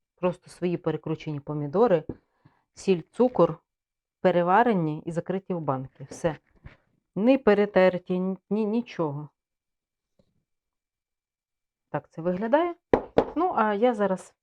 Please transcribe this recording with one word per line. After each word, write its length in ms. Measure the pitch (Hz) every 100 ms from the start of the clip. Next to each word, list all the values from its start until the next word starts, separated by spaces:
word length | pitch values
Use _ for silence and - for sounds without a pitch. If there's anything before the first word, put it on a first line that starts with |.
| _ _
просто 260 | 180 170 -
свої 260 | - 180 170
перекручені 640 | 165 156 - 156 - 147
помідори, 640 | - 151 147 175 247 - - - _ _ _ _ _
сіль, 280 | - - 180 -
цукор, 460 | - 247 247 170 160 _ _ _ _ _ _
переварені 840 | 185 175 175 196 247 196 156 151 -
і 60 |
закриті 420 | 165 165 185 -
в 60 | 180
банки. 460 | 147 131 135 - 139
Все. 260 | - 170 147 _ _ - - _ _ _
Не 240 | 180 226 269
перетерті, 800 | 214 202 208 190 185 175 - 180
ні, 180 | 185 190 _
ні, 140 | 208
нічого. 640 | 214 226 240 - 156 143 151 _ _ _ _ _ _ _ _ _ _ _ _ _ _ _ _ _ _ _ _ _ _ _ _ _ _
Так 180 | 151 -
це 120 | -
виглядає. 520 | 170 185 226 285 349 339 _ - - - - 294
Ну, 160 | 359 -
а 180 | 214
я 200 | 202 247
зараз 400 | 220 202 185 - _